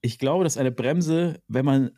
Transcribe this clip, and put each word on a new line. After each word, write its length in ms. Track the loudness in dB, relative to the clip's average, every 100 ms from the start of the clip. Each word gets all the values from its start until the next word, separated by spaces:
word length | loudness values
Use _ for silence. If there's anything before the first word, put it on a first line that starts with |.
ich 180 | -6 -2
glaube, 240 | 0 2
dass 140 | 0 0
eine 140 | -2
Bremse, 720 | -2 -2 0 0 0 0 -4 -6
wenn 180 | -2 2
man 260 | 2 2